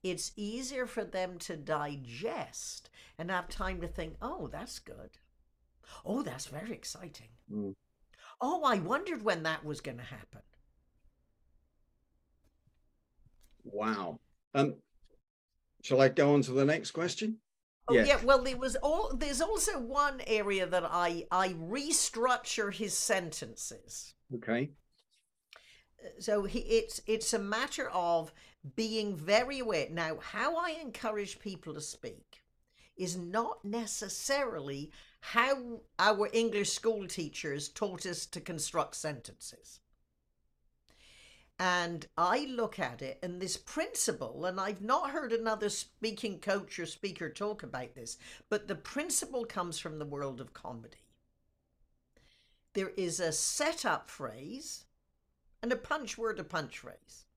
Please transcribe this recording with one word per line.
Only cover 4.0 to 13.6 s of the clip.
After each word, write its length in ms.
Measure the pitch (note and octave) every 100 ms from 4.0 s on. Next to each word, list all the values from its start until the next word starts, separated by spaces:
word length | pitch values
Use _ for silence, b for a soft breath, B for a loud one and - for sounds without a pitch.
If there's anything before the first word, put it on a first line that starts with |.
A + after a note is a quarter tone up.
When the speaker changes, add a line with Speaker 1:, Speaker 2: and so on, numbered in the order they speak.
| D#3+ D#3+
Speaker 1:
"Oh, 260 | A3+ F4 C#3+
that's 320 | D3 A3 -
good. 400 | - - - - _ _ _ _ _ _ B B
Oh, 180 | - A3+
that's 260 | G#3+ C3 -
very 260 | C#3 G#3
exciting. 560 | A3 - - F3+ - - - _
Speaker 2:
Mm. 260 | G#2 G3 G3 _ _ _ B B B
Speaker 1:
Oh, 220 | B3 E4+
I 160 | D4 G#3+
wondered 440 | E3+ C4+ G4 D4+
when 200 | G#3+ F3
that 200 | D#3+ D#3+
was 160 | D3+ D3
gonna 240 | - A#2+
happen." 380 | A#2+ C#3 - - - _ _ _ _ _ _ _ _ _ _ _ _ _ _ _ _ _ _ _ _ _ _ _ _ _ _ _ - _ - -